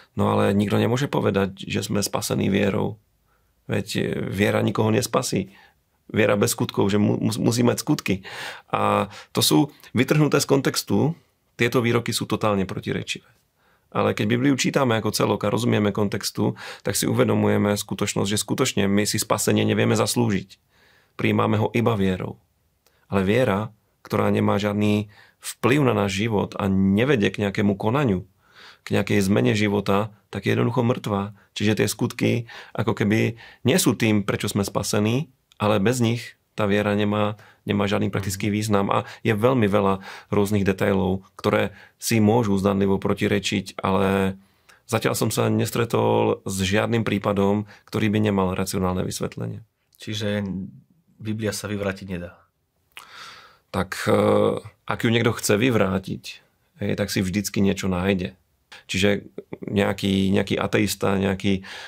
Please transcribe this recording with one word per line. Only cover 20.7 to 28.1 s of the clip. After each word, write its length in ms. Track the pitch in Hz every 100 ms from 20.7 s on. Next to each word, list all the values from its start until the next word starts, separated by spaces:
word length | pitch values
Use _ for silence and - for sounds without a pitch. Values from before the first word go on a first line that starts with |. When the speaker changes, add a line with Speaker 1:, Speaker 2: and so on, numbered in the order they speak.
| _ _ _ _ -
Speaker 1:
Prijímame 400 | 117 107 107 107
ho 160 | 107
iba 240 | 117 117 104
vierou. 400 | 95 90 80 - _ _ _ _ _ _ -
Ale 160 | 98 95
viera, 340 | 117 123 98 113 - _ _ -
ktorá 240 | 104 104
nemá 320 | 104 104 104
žiadny 480 | 104 104 104 104 107 - - _
vplyv 400 | - - 117 143 127
na 160 | 107 101
náš 160 | 95
život 320 | 113 101 98
a 160 | - 98
nevedie 640 | 95 95 101 131 139 101
k 80 | -
nejakému 320 | 101 98 101 98
konaniu, 540 | 107 135 135